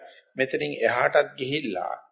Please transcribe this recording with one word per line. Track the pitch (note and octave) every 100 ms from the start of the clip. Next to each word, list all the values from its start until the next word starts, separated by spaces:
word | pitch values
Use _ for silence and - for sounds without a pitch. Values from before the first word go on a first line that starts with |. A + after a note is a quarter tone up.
| - - _
මෙතනින් | - C3+ D3+ D3 -
එහාටත් | A2+ A#2+ C#3+ D3+ -
ගිහිල්ලා | - C3 D3 C3 F2+ - - -